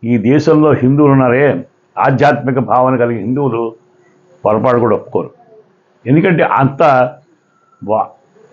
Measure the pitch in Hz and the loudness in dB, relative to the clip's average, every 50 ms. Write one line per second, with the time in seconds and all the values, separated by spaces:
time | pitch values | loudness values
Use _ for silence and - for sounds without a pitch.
0 | - 113 123 117 98 117 135 151 151 160 160 151 151 156 139 135 123 127 139 143 | -6 -4 -2 -2 0 0 0 2 2 2 2 2 2 2 2 2 0 0 2 2
1 | 151 143 135 135 131 123 120 127 147 143 123 87 87 - _ _ _ _ _ - | 2 4 4 2 2 2 2 2 0 0 0 -2 -8 -12 _ _ _ _ _ -2
2 | 98 131 139 120 143 147 147 123 123 127 127 135 123 101 107 123 127 131 131 123 | -2 0 0 2 2 0 0 0 -4 -4 -4 -4 -2 -2 0 0 0 0 0 0
3 | 120 120 120 110 95 110 127 139 143 135 113 113 117 113 113 - _ _ _ _ | -2 -2 -2 -6 -6 -6 -4 -4 -4 -4 -4 -4 -6 -6 -8 -12 _ _ _ _
4 | _ _ _ _ _ _ _ _ - 107 107 110 107 127 123 120 113 117 104 - | _ _ _ _ _ _ _ _ -2 0 0 2 2 2 2 2 2 0 0 -2
5 | - - - 95 80 - - _ _ _ - - _ _ _ _ _ _ _ _ | -4 -6 -6 -6 -6 -6 -12 _ _ _ -20 -20 _ _ _ _ _ _ _ _
6 | _ 113 131 160 - 196 175 156 160 - - 107 135 131 139 - 175 151 135 127 | _ 0 0 2 2 2 0 0 0 0 0 0 0 -2 0 0 2 2 4 2
7 | 127 123 - - _ _ _ _ _ _ _ _ _ _ _ _ - 98 107 107 | 0 -2 -4 -10 _ _ _ _ _ _ _ _ _ _ _ _ -8 -6 -4 -4
8 | - - - _ _ _ _ _ - _ | -4 -6 -10 _ _ _ _ _ -20 _